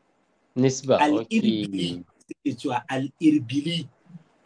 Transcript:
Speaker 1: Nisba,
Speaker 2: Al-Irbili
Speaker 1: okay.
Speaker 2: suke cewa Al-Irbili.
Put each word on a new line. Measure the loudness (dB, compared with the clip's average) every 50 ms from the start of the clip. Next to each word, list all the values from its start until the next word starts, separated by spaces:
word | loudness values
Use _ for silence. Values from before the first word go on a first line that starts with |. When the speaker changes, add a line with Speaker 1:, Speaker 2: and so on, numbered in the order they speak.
| _ _ _ _ _ _ _ _ _ _ _
Speaker 1:
Nisba, | 2 2 2 2 0 0 2 2 4 4
Speaker 2:
Al-Irbili | 2 2 0 -2 0 0 2 2 2 0 0 -4 -4 -4 -4 -4 -4 -6 -8
Speaker 1:
okay. | -12 -18 _ _ _ _
Speaker 2:
suke | -20 -8 _ -6 -6
cewa | -4 -6 -4 -4 -4 -6
Al-Irbili. | -6 -6 -4 -4 -6 -6 _ 4 4 4 4 0 -2 -4 -4 -2 -2 -4 -4 -6 -8 _ _ _ _ -20 -20 -20 _ _ _ _